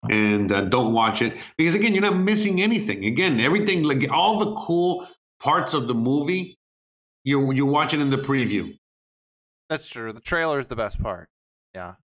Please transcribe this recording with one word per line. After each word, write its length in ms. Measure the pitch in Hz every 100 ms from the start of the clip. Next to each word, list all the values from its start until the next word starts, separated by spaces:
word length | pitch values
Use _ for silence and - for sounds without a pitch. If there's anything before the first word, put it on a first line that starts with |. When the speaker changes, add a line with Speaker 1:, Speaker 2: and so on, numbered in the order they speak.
| -
Speaker 1:
and, 420 | 107 107 104 101
uh, 100 | 98
don't 300 | 98 123 113
watch 300 | 113 110 107
it. 160 | 117 - - -
Because, 180 | 165
again, 200 | 185 226
you're 80 | 190
not 140 | 202 185
missing 440 | 185 214 208 185
anything. 440 | 208 226 - 101 98
Again, 340 | 123 185 123
everything, 440 | 123 196 208 185
like, 260 | 151 135 -
all 260 | 143 190 208
the 160 | 208 214
cool 520 | - 170 180 175 - - _ _
parts 320 | 147 165 -
of 160 | 151 120
the 60 |
movie, 640 | 117 117 143 143 185 175 - _ _ _ _ _ _
you, 260 | 135 139 139
you 120 | 135
watch 300 | 139 147 151
it 60 | 156
in 100 | 143
the 80 | 135
preview. 580 | 135 139 113 104 73 - _ _ _ _ _ _ _ _ _
Speaker 2:
That's 180 | 156 -
true. 240 | 123 113
The 80 | 110
trailer 380 | - 170 165 143
is 80 | 127
the 100 | 113
best 260 | 107 -
part. 260 | 113 90 85 _ _ _ _
Yeah. 200 | 95 90 90 _